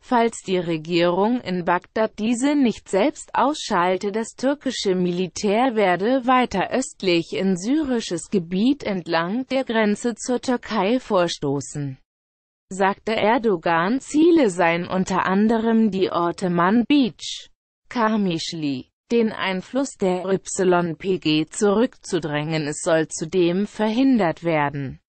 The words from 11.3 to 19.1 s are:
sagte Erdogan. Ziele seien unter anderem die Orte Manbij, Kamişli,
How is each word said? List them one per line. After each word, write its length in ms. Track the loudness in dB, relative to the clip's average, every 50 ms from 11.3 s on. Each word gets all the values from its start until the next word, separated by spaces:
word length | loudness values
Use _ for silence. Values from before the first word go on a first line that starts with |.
| -2 -4 -4 -2 -2 -2 -4 -8 -8 -8 -8 -8 -10 _ _ _ _ _ _ _ _ _ _ _ _ _ _ _
sagte 420 | -2 0 0 0 0 -2 _ -4 -2
Erdogan. 880 | 2 2 2 2 2 2 0 0 0 0 0 2 2 2 0 0 -2
Ziele 480 | -4 -2 2 4 6 6 6 6 4 4
seien 400 | 2 2 2 2 2 2 -2 -2
unter 380 | -2 -2 0 0 0 0 0
anderem 640 | 2 2 2 4 4 2 2 2 2 2 4 2 2
die 200 | 2 0 -2 0
Orte 380 | 0 0 0 0 -2 -2 -2 0
Manbij, 1000 | 2 2 2 4 4 2 2 4 4 4 4 2 -2 -8 -14 -12 -12 -12 -14 -20 _ _ _ _ _ _ _ _
Kamişli, 960 | -4 -2 0 0 2 0 0 0 -2 -2 -4 -6 -8 -4 -4 -4 -4 -4 -8 _ _ _ _ _